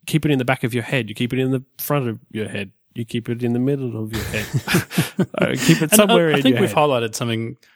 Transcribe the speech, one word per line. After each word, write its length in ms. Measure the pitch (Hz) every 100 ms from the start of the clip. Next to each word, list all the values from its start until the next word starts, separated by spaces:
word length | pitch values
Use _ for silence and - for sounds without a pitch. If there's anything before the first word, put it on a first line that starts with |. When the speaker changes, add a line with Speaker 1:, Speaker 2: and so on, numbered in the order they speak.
| -
Speaker 1:
keep 180 | 160
it 60 | 151
in 80 | 135
the 60 | 127
back 180 | 131
of 80 | 120
your 120 | 120
head. 260 | 113 135 107
You 40 |
keep 200 | 107 123
it 40 | 127
in 120 | 131
the 120 | 131 131 -
front 300 | - 143 120
of 100 | 110 -
your 180 | 110 98
head. 220 | 101 101 _ _
You 100 | 120
keep 240 | 113 117 117
it 140 | 117
in 80 | 120
the 60 | 120
middle 440 | 131 143 123 110
of 100 | 110
your 120 | 107
head. 220 | - 107 104
<laughs> 400 | 131 - 175 - - - - 165 -
Uh, 180 | - 131
keep 240 | - 160
it 100 | 156
Speaker 2:
And 0 |
I, 40 | 214
Speaker 1:
somewhere 340 | 208 175 165
Speaker 2:
I 40 | 143
Speaker 1:
in 60 |
Speaker 2:
think 120 | 135
Speaker 1:
your 80 | 120
Speaker 2:
we've 80 | 185
Speaker 1:
head. 60 | 160
Speaker 2:
highlighted 360 | 147 123 113
something 440 | - 120 113 113 127 _